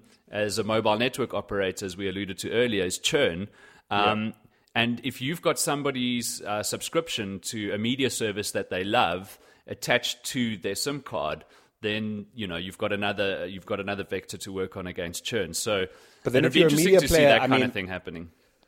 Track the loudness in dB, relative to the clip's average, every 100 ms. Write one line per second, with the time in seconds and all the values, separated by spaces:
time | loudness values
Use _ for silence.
0 | -14 _ _ -4 -2 -2 0 2 4 4
1 | 2 -2 -4 -4 -4 -2 -2 -2 -6 -6
2 | -6 -4 -6 -6 -2 2 2 2 0 0
3 | 0 2 2 0 -8 -12 -20 -18 -2 2
4 | 4 2 -2 -6 _ _ _ 0 0 0
5 | -4 -6 -6 -2 0 0 0 0 0 0
6 | 0 -2 -4 -6 -4 -4 -2 -4 -2 -2
7 | -2 -4 -4 -6 -8 -6 -4 -2 0 0
8 | 0 0 -2 -2 -4 -4 -4 -4 0 2
9 | 2 0 -8 -18 -20 _ -14 -8 0 0
10 | 0 -6 -6 -2 -2 -2 -4 -4 -4 -6
11 | -6 -4 -4 -4 -10 -20 _ _ -4 -2
12 | -4 -6 -10 -8 -6 -6 -8 -4 -2 0
13 | -2 0 -2 -2 -6 -8 -6 -6 -4 -4
14 | -4 -6 -6 -12 -8 -6 -6 -6 -8 -6
15 | -6 -6 -4 -2 -2 -4 -2 0 -2 -6
16 | -20 _ 0 2 4 6 6 6 6 8
17 | 8 8 8 8 6 4 2 -2 -4 -6
18 | -8 -10 -12 _ _ _